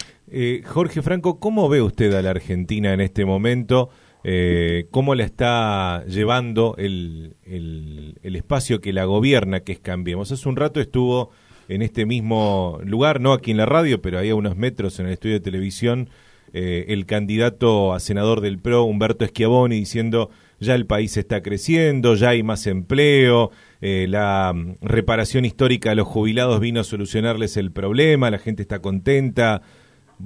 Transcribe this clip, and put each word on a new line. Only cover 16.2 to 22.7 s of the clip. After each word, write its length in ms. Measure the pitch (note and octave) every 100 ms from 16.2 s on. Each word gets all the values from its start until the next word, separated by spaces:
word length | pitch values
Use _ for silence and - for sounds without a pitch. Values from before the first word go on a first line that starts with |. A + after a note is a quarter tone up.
| _ _ -
eh, 320 | F2 F2+ F2 -
el 140 | G2+
candidato 880 | F2+ G#2+ G2+ G#2+ A#2+ - A#2 G#2+ F#2+
a 40 | F#2
senador 420 | - G2+ A2 A2
del 160 | G2+ F#2+
pro, 240 | A#2+ A#2+
Humberto 420 | A#2 G#2 A2 A2 A2
Schiavoni, 480 | - A2+ B2 B2
diciendo, 560 | A2 G2 A#2 A2+ A#2 G#2 - _ -
"Ya 160 | G#2+ B2+
el 100 | G#2
país 300 | G#2+ A2 G#2+
está 260 | G2 G#2
creciendo, 720 | F#2+ G2+ - E3 D#3 C3+ A#2+
ya 140 | G#2 A#2+
hay 140 | A#2+
más 240 | A2 G2+
empleo, 800 | G#2